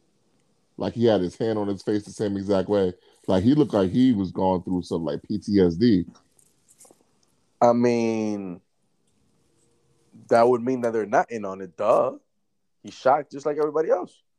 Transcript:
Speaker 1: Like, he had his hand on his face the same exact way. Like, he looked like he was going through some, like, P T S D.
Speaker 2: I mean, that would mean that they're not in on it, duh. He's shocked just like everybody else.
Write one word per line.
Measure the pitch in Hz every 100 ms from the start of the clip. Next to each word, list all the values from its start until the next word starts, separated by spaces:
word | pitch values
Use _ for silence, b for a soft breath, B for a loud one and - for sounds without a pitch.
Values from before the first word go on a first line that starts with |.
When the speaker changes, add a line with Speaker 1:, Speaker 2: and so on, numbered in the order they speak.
| _ _ _ _ _ _ _ -
Speaker 1:
Like, | 101
he | 117 117
had | 101
his | 87 -
hand | 113 107
on | 101
his | 98
face | - 104 101
the |
same | - 104 98
exact | 98 98 95
way. | 101 95 - b b -
Like, | 92
he | 107
looked | 151 117 107
like | 95
he | 107 131
was | 104 92
going | 90 95 92
through | 95 90
some, | 87 87 78
like, | 78
P | - 107
T | - 101
S | 90 82
D. | 120 95 - - _ _ _ _ _ _ - _ _ _ _ _ _ _
Speaker 2:
I | 120
mean, | 120 120 120 117 113 107 104 95 85 _ _ _ _ _ _ _ _ _ _ _ _ _ _ _ 113 110
that | 117 120
would | 123
mean | 120 127
that | 117
they're | 113 101
not | 117 180
in | 117 101
on | 95
it, | 92 -
duh. | 104 151 127 285 _ _ _ _ _ _
He's | 104 -
shocked | 131 151 139
just | 135 151
like | 147
everybody | 151 147 170
else. | 359 - _ _